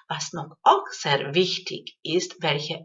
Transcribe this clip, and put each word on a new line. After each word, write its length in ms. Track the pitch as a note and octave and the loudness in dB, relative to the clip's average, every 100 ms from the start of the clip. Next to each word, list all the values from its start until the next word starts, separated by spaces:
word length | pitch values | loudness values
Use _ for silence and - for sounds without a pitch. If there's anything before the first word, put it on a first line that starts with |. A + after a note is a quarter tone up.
| - | -10
Was 260 | D3+ - | -8 -6
noch 240 | E3+ - - | -8 -10 2
auch 240 | - G4 - | 4 4 2
sehr 460 | - D3+ C#3+ C#3+ E3 | -6 0 0 2 2
wichtig 600 | F3+ - - - - - | 2 0 -8 -12 -12 -14
ist, 400 | - F3 - - | -2 -2 -2 -2
welcher 400 | D#3+ D3 D3 D#3+ | -2 0 -4 -2